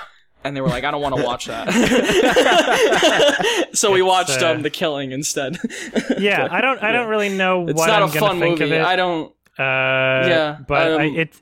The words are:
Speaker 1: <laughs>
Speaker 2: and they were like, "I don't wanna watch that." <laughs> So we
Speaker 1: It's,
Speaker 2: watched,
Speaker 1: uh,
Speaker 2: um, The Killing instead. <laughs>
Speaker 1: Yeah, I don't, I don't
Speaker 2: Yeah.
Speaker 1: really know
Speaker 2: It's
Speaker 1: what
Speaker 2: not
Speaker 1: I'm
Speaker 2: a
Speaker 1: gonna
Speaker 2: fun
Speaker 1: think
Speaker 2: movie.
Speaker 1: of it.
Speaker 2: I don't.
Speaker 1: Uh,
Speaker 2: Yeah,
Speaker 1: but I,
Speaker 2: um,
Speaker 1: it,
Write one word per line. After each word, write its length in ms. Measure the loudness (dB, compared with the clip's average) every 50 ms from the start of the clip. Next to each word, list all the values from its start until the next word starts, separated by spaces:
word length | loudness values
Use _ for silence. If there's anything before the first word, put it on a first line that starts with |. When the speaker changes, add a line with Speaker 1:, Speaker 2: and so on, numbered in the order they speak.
| -2 -6 -14
Speaker 1:
<laughs> 280 | _ _ _ _ _ -10
Speaker 2:
and 140 | -8 -6
they 40 | -4
were 60 | -4 -4
like, 140 | -2 -2 -4
"I 80 | -4
don't 100 | -4 -2 -2
wanna 200 | -2 -2 -2 -2
watch 240 | -2 -4 -6 -8
that." 220 | -10 -10 -8 -4 -2
<laughs> 1000 | 0 0 2 2 2 2 2 2 2 2 2 2 4 2 4 4 4 2 2 2 2 2 2 2 2 2 2 2 2 2 2 2 2 0 0 -2 -2 -2 -4 -4 -4
So 180 | -2 0 2 2
we 80 | 2
Speaker 1:
It's, 60 | 4 4
Speaker 2:
watched, 340 | 2 2 2 0 0 0 0
Speaker 1:
uh, 100 | 0 0
Speaker 2:
um, 100 | -2 -4
The 80 | -6
Killing 420 | -4 -4 -4 -4 -4 -4 -6 -6 -6
instead. 460 | -6 -6 -6 -4 -4 -6 -6 -6 -6 -8 -8 -8 -10 -10 -6
<laughs> 300 | -4 -4 -2 -2 -2 0
Speaker 1:
Yeah, 300 | 0 0 0 0 0 -2
I 100 | 0 0
don't, 220 | 0 0 0 0 -2
I 100 | -2 0
don't 120 | 0 0
Speaker 2:
Yeah. 40 | 0
Speaker 1:
really 180 | 0 0 0 0
know 400 | 0 0 0 2 2 0 0 0
Speaker 2:
It's 80 | 0 2
Speaker 1:
what 80 | 2 4
Speaker 2:
not 140 | 4 4 2
Speaker 1:
I'm 60 | 2
Speaker 2:
a 20 | 2
Speaker 1:
gonna 140 | 2 0
Speaker 2:
fun 140 | 0 2 2
Speaker 1:
think 180 | 0 0 2 0
Speaker 2:
movie. 140 | 0 0 0
Speaker 1:
of 60 | 2
it. 40 | 2
Speaker 2:
I 120 | 2 2
don't. 360 | 2 0 0 -2 -4 -6 -8 -12 _ _ _ _ -4
Speaker 1:
Uh, 680 | -4 -2 0 0 0 0 0 2 2 2 2 2 2 2
Speaker 2:
Yeah, 300 | 2 2 2 0 -4 -8 -6
Speaker 1:
but 340 | -2 0 2 2 2 2 0
I, 60 | 0
Speaker 2:
um, 100 | 0 -2
Speaker 1:
it, 180 | -2 -4 -6 _ _